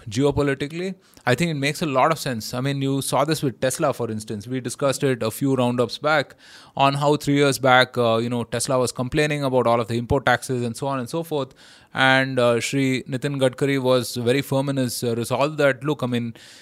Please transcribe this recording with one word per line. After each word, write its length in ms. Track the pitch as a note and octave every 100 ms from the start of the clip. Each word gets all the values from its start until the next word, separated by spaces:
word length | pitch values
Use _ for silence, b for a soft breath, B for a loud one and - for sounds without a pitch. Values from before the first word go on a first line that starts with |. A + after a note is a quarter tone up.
| -
geopolitically, 840 | G#2+ C#3+ C#3+ C#3+ C3+ C#3+ E3 F#3 F#3+ b b -
I 100 | B2
think 160 | E3+
it 40 | D3
makes 260 | C#3 D3
a 40 | D#3+
lot 280 | C3 D3+
of 60 | D#3
sense. 340 | D3 A#2 -
I 80 | B2
mean, 200 | C3+ C#3
you 200 | C3+ C#3
saw 240 | C3 C3 D3
this 180 | D#3
with 160 | C#3 -
Tesla, 320 | C3 - D3+
for 160 | - A#2
instance. 380 | G#2+ G#2+ G#2+ A#2+
We 140 | C3
discussed 420 | A#2 - C#3 B2+
it 180 | C#3 B2
a 100 | A2
few 220 | - C#3 C3+
roundups 420 | B2 B2 A2+ -
back 380 | C#3+ D#3 C3 - B B B -
on 160 | C#3
how 240 | C#3 D3 D3
three 180 | - C#3+
years 240 | C#3+ A#2+
back, 380 | C3 B2+ B2+ B2
uh, 200 | A#2 A2+
you 120 | A#2+
know, 160 | A#2+ A2
Tesla 340 | A#2+ B2+ C3
was 140 | A#2+
complaining 500 | - B2+ D#3 D3+ D3
about 240 | C3+ B2+ A#2
all 140 | A#2+
of 80 | A2+
the 60 | A#2
import 280 | A#2+ C#3+ B2+
taxes 380 | A#2+ - B2+
and 140 | A#2+ A2+
so 100 | C#3
on 100 | C3+
and 120 | A#2+
so 140 | E3
forth. 300 | E3 D3+ C3 - b b b
And, 460 | - C3 C3 C3 C3
uh, 220 | A#2+ A#2
Shri 420 | - C#3 C3+ B2+
Nitin 380 | - C3 C#3+ C#3
Gadkari 400 | C3 B2 C#3 C#3
was 340 | B2+ B2+ A#2+ B2
very 260 | A#2 C3+
firm 280 | C3 C3+ C#3
in 80 | C#3
his, 260 | B2 -
uh, 100 | A#2+ A#2
resolve 420 | A2+ B2 C#3+ D3+
that, 260 | C#3+ B2
"Look, 200 | C#3 D3
I 40 | B2
mean, 280 | B2 A#2 A2+ B B